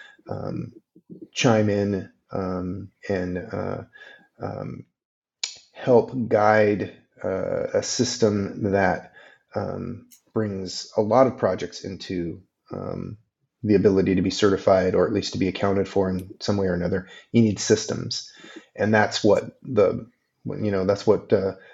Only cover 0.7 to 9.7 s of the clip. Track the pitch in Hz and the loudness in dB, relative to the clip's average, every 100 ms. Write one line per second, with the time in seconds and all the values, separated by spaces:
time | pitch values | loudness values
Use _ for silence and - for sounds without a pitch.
0.7 | - _ _ - - - - 131 110 104 | -14 _ _ -20 -20 -14 0 2 4 2
1.7 | 101 101 95 95 _ - 95 92 92 92 | 0 0 -2 -6 _ -10 -6 -6 -6 -6
2.7 | 98 95 _ - 95 90 90 - 98 95 | -8 -12 _ -6 -4 -4 -6 -8 -8 -6
3.7 | - - - - - _ - 104 98 - | -8 -12 -20 -20 -20 _ -14 -10 -8 -10
4.7 | - - _ _ _ _ - - - _ | -12 -16 _ _ _ _ -12 -12 -12 _
5.7 | - 135 117 - 131 110 110 107 107 104 | -6 2 4 4 -4 0 2 4 4 4
6.7 | 101 101 - _ - 95 95 90 87 - | 2 -4 -10 _ -10 -6 -4 -4 -4 -2
7.7 | 101 - - 117 - 107 104 98 - 101 | -2 -2 -2 -2 2 2 2 -2 -4 0
8.7 | 98 92 - - - - _ _ 104 95 | 2 2 0 -6 -20 -20 _ _ -8 -6